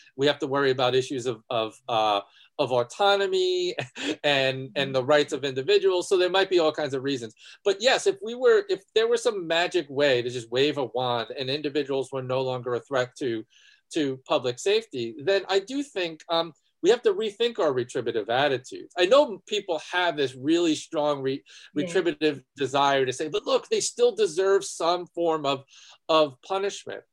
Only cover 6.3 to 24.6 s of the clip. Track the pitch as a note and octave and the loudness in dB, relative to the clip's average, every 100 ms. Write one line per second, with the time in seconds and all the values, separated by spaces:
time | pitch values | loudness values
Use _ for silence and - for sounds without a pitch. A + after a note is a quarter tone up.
6.3 | F#3 F#3+ F3+ D#3 D3+ D3+ C3+ C3+ C3+ A2+ | 2 2 2 2 0 -4 -4 -4 -6 -8
7.3 | - - - - G3 A#3 B3 G3+ F#3+ G#3+ | -16 -20 -6 -2 0 2 2 2 -2 -6
8.3 | A#3+ B3+ A3 G3+ F#3 - G#3+ A3+ A#3 A#3+ | 0 4 4 2 -6 -2 0 2 2 0
9.3 | G#3 E3 E3 F3 F3 C#3+ C3+ D3 B2 A#2+ | -2 0 0 2 0 -2 0 2 2 0
10.3 | B2 A2+ A#2+ C#3+ C#3+ B2 B2 B2+ A#2+ A2 | -6 -4 0 2 0 -4 -2 -2 -2 -4
11.3 | B2 C3 C#3+ D3+ C#3+ C3+ C3+ C3 C3+ B2+ | -8 -6 -4 -4 -4 -2 -4 -4 -6 -4
12.3 | C3 C3 B2+ A#2+ A#2+ - C3+ B2 - C3+ | -2 -2 -4 -4 -6 -2 -2 -2 -4 -4
13.3 | A2+ A2 _ - _ _ F3 C#3+ C3 - | -4 -8 _ -20 _ _ -2 -2 -4 -2
14.3 | D#3 B2+ B2 G3 G#3+ A3 C3 A#2 A2+ C#3+ | -2 -2 -4 0 0 -2 -8 -8 -6 -2
15.3 | G3 F#3 F#3+ F#3+ C4+ C#4 G3+ F3 D#3 - | -2 0 -2 -2 -6 -6 -6 -6 -8 -4
16.3 | E3 E3 - _ _ E3+ A#3+ A#3 F#3+ A3 | -2 -2 -8 _ _ 2 4 2 0 -4
17.3 | G3+ A#3+ A#3 E3 B2+ A#2+ C#3 A#2 A2+ G2+ | -2 -2 0 0 0 -2 -4 -2 -4 0
18.3 | B2 D3 C3 - F2+ - - F3+ C4 D4 | 0 2 0 -6 -16 -12 -2 4 6 4
19.3 | F#3 - G#3+ - D#3+ - F3+ F3+ D3+ C3+ | -2 -8 -8 -4 -6 -4 -2 -2 0 -4
20.3 | B2+ C3+ E3+ E3+ D3+ - D#3+ D3 C#3+ C3+ | -4 0 2 2 0 -4 -2 -2 0 -2
21.3 | C3+ - - - - F3 E3+ E3+ D3+ D3+ | -4 -8 -20 -10 -6 -2 0 0 0 -2
22.3 | C#3 - - C3+ C#3 C#3 C#3 B2+ B2+ D#3 | -2 -12 -6 -2 2 2 2 0 -2 -4
23.3 | G3+ - C4 - A3 - - A#3+ G#3+ F#3+ | -4 0 -2 0 -4 -4 2 2 4 0
24.3 | D#3 F#3+ G3 | 2 2 2